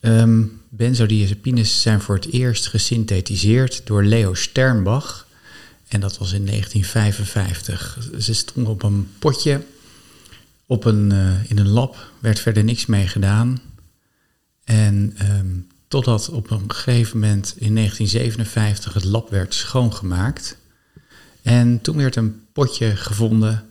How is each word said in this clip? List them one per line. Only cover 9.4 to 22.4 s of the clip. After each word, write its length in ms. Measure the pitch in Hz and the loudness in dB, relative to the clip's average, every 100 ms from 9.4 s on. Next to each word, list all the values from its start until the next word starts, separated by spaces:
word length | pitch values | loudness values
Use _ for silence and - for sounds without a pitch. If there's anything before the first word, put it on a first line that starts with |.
| 160 139 - - - - _ _ - - _ _ _ | 0 -2 -4 -20 -20 -20 _ _ -20 -20 _ _ _
op 180 | 120 | 0
een, 280 | 117 107 101 | 2 2 4
eh, 380 | 98 95 92 107 | 4 4 2 0
in 80 | 104 | 2
een 100 | 101 | 4
lab, 440 | 107 131 - - - | 4 0 -6 -20 -4
werd 220 | 120 104 | 0 0
verder 240 | - 107 | 2 2
niks 220 | 104 120 - | 2 0 0
mee 200 | 104 92 | 0 2
gedaan. 540 | 101 98 104 120 127 - - _ _ _ _ _ _ _ _ | 0 2 2 0 -2 -8 -20 _ _ _ _ _ _ _ _
En, 500 | - 110 107 101 104 - | 0 2 4 2 -2 -2
ehm, 300 | 101 101 95 92 - _ _ | -2 0 -2 -6 -10 _ _
totdat 400 | 139 127 110 - | -2 0 0 -2
op 220 | - 104 | -8 -4
een 220 | 104 98 | -6 -6
gegeven 460 | - - 120 110 113 | -6 0 0 0 0
moment 360 | 107 101 101 - | 0 0 -2 -4
in 160 | 107 | 0
negentien 360 | 110 107 - 104 | 2 0 0 -2
zevenenvijftig 880 | 113 120 110 110 - 107 101 - | 0 -2 -4 -4 0 0 -2 -4
het 100 | - | -4
lab 260 | 92 107 - | 0 -2 -2
werd 240 | 101 92 | -4 -4
schoongemaakt. 1000 | - - 131 120 92 95 87 101 - - - _ _ _ - _ - - _ | -6 -4 -2 -2 -2 -4 -2 -2 -4 -10 -14 _ _ _ -20 _ -20 -20 _
En 380 | - 120 120 120 | 2 4 4 2
toen 160 | - 156 | -2 -2
werd 200 | 135 120 | -2 0
een 240 | 110 107 | -2 -4